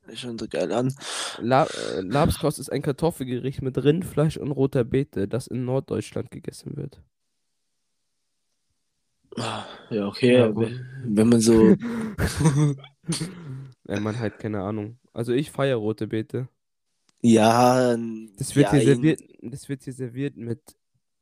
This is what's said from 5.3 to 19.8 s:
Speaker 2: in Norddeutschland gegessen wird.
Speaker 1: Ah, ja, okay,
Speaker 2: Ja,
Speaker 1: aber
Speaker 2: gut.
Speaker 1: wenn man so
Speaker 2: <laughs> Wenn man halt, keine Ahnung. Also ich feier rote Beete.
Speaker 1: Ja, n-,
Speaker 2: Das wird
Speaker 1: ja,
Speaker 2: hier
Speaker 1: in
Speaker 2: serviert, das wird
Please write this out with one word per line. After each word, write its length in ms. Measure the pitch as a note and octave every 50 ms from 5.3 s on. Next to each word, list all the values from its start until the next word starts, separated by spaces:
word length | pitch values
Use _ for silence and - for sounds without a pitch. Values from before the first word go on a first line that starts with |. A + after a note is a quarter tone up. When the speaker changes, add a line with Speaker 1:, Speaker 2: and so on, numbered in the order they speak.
| - A#2+ - -
Speaker 2:
in 160 | - A#2+ B2+
Norddeutschland 680 | B2 B2+ C3+ D3 - G#2 G2 - - - G#2 G#2+ -
gegessen 440 | - - - - - - - - -
wird. 260 | - - - - - - _ _ _ _ _ _ _ _ _ _ _ _ _ _ _ _ _ _ _ _ _ _ _ _ _ _ _ _ _ _ _ _ _ _ _ _ _ _ _ _ _ _ _ _ _ - -
Speaker 1:
Ah, 280 | A#2+ A2+ A2 G#2+ G#2 - - - - -
ja, 180 | A#2 G#2+ G2+ G2+
okay, 300 | G2+ - - B2 B2 B2+
Speaker 2:
Ja, 60 | A#2+
Speaker 1:
aber 220 | A2 G#2+ G#2+ A2+ A2+
Speaker 2:
gut. 140 | - - - - - - A#2+
Speaker 1:
wenn 240 | A#2 G#2 G2+ A2 A#2
man 100 | A#2+ A#2
so 360 | A2 A2+ A2+ A2+ A2 - G3+ - A#3 A#3 A#3 A3+ A3 A3 G#3 -
Speaker 2:
<laughs> 1700 | - - - - C#3+ D#3+ C3+ C#3+ D3+ D3 C#3+ C3+ C3+ - _ _ _ - E3 - D#3+ F3+ F3+ F3 E3+ C#3+ C3 C3+ C3+ C3 - _ -
Wenn 180 | - - G#2 G#2
man 160 | A2 G#2+ A#2+
halt, 180 | A2+ G#2 - -
keine 220 | - A2 G#2+ G#2 F#2
Ahnung. 360 | G2+ G#2+ G#2+ G#2 G#2+ A#2 - _ _ -
Also 180 | - A#2 A#2+
ich 180 | A#2+ C3 D3+ -
feier 260 | - - C#3 C#3 C3 A#2
rote 300 | G#2+ G#2+ A2 - A2+ G#2
Beete. 420 | - A2 A2 - - A#2 C3 - _ _ _ _ _ _ _ _ _ _ _ _ _ _
Speaker 1:
Ja, 720 | - A#2 A2+ A2 G#2+ A2+ A2+ A#2+ B2 B2 B2+ B2+ B2+ B2 A#2+
n-, 400 | A#2 A#2 A2+ A2 A2 A2 A2 _ -
Speaker 2:
Das 180 | C#3 - -
wird 120 | C#3 C#3+ -
Speaker 1:
ja, 40 | D3+
Speaker 2:
hier 80 | C#3+
Speaker 1:
in 60 | A#2 C3
Speaker 2:
serviert, 340 | C#3 A#2+ C3 D#3 D#3+ - - _ _ _
das 280 | - A#2 A#2 - - -
wird 140 | C#3 C3